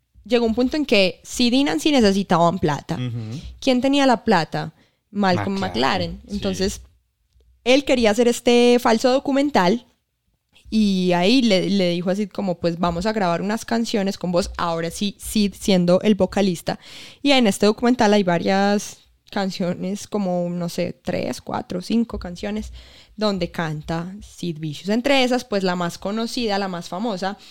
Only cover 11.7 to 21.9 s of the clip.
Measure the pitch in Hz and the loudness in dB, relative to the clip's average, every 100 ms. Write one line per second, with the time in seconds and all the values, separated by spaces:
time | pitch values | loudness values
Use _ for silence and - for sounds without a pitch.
11.7 | 196 180 175 180 190 208 - 196 170 170 | 0 0 0 -2 -2 -4 -4 -4 -2 -2
12.7 | 165 175 170 202 220 180 170 190 226 - | -2 -2 -2 -2 0 0 0 -2 -4 -2
13.7 | 233 233 220 190 - 175 175 202 - 175 | -2 0 -2 -2 -4 -2 -2 -2 -4 -4
14.7 | 165 165 170 202 - - 220 202 - - | -4 -6 -4 -6 -6 -4 0 0 0 2
15.7 | 185 175 185 214 202 185 - 196 170 - | 2 4 4 4 2 2 0 0 -2 -6
16.7 | - - - - - 285 262 220 - 202 | -8 -10 -20 -20 -4 2 4 4 2 2
17.7 | 220 240 247 214 208 180 170 196 196 202 | 2 0 2 4 4 2 0 0 2 2
18.7 | 208 - - _ _ - 208 190 - 180 | 0 -4 -18 _ _ -10 -6 -4 -4 -4
19.7 | - 180 208 - 214 185 180 175 175 175 | -4 -6 -8 -6 -4 -2 -2 -2 -4 -6
20.7 | - 175 - - 180 - - - - - | -4 -6 -6 -6 -4 -4 -8 -8 -8 -6
21.7 | 180 - | -8 -2